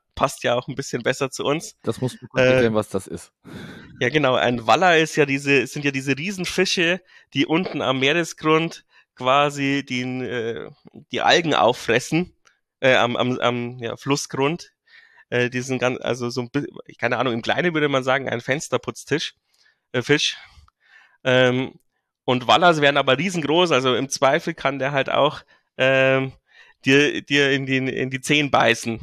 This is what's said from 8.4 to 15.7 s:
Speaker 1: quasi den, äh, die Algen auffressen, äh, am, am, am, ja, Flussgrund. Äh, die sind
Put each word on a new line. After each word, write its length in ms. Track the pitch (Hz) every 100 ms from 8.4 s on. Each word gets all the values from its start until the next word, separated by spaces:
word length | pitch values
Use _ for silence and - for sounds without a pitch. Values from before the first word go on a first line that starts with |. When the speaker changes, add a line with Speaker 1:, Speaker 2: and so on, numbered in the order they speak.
| 156 160 165 - _ _ _
Speaker 1:
quasi 680 | - 127 143 143 143 139 139 135
den, 340 | 127 127 127
äh, 480 | 123 120 113 110 - - - - -
die 80 | 120
Algen 340 | 80 160 165
auffressen, 800 | 82 107 - - 120 - 160 180 _ _ _ _ -
äh, 140 | 131 113
am, 200 | 117 123
am, 220 | 123 127
am, 400 | 120 120 120 127
ja, 180 | 113 113
Flussgrund. 760 | 135 143 - 135 143 170 - _ _ - _ _ -
Äh, 180 | 123 123
die 100 | 127
sind 180 | 131